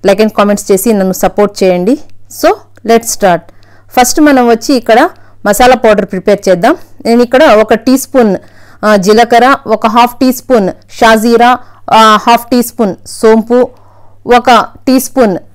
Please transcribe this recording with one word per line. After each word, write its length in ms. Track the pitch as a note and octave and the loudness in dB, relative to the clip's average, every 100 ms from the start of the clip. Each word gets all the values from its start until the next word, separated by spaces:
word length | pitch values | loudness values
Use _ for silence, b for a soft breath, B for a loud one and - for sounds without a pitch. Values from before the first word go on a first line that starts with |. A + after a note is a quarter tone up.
| F#3+ | -2
Like 140 | G3 | 0
and 100 | A3 | 0
comments 420 | - G3+ G#3 - | 0 -2 -2 -2
చేసి 220 | F#3+ A#3 | -2 0
నన్ను 200 | G#3 F#3+ | -2 -2
సపోర్ట్ 500 | F#3 F#3+ F#3+ G3+ G3+ | -2 -4 -2 -4 0
చేయండి. 360 | F#3+ F3+ F#3 C#4+ - - - - | -2 0 -2 -4 -6 -20 -20 -2
So, 120 | D#4 G#4 - - G#3+ | -2 -2 -8 -16 -2
let's 200 | A#3 A3+ - | -2 0 -4
start. 220 | G3 E3+ - b b b b - | -2 -2 -6 b b b b -2
ఫస్ట్ 220 | B3 - | 0 2
మనం 260 | D4+ C4+ A#3+ | 2 2 2
వచ్చి 280 | A3+ - C4+ | 0 0 -4
ఇక్కడ 340 | A3+ A3+ E4 - b b G3+ | 2 2 0 -4 b b -6
మసాలా 300 | G3+ B3 B3+ | 0 2 2
పౌడర్ 300 | A3+ G#3 G3 | 2 0 -2
ప్రిపేర్ 340 | F#3 F#3 G3 - | -6 -2 -2 0
చేద్దాం. 280 | F3+ G#3+ F4+ b b - | 0 0 -2 b b -2
నేను 160 | A#3 | 0
ఇక్కడ 220 | A#3+ B3+ | 0 2
ఒక 300 | D#4 G#3+ G#3+ | 2 2 2
టీ 240 | A3+ B3 C4+ | 0 0 -2
స్పూన్, 380 | - C4 A3+ F#3 b b b b G#3 | -2 -2 0 -2 b b b b -2
ఆ, 100 | G#3 | 0
జీలకర్ర, 600 | F#3 G#3+ A#3 A#3+ B3+ C#4 - | 2 2 2 2 2 -2 -4
ఒక 200 | G#3+ A3+ | -4 -2
హాఫ్ 280 | A#3 A#3+ - | 0 -2 0
టీ 120 | B3+ | -2
స్పూన్ 360 | B3+ - B3 F#3+ - _ | -2 -2 0 0 -8 _
షాజీరా, 680 | - A3+ A3 A3+ A#3 A#3+ B3 b b - | -2 0 2 2 2 2 0 b b -2
ఆ, 260 | A3 A3 G#3+ | 2 2 2
హాఫ్ 240 | A#3+ A#3 - | 0 -2 -2
టీ 120 | B3 | -4
స్పూన్ 320 | A#3+ - G#3+ - - | -4 -4 -6 -6 -16
సోంపు, 640 | - A3+ A3+ A3+ A#3+ A#3+ b b b b b - | -2 0 0 0 -2 -2 b b b b b -2
ఒక 400 | A#3+ B3 A#3 - - - | 0 2 0 0 -8 -2
టీ 120 | C4 | -2
స్పూన్ 380 | - - A3+ F3 - | -2 -2 0 -2 -10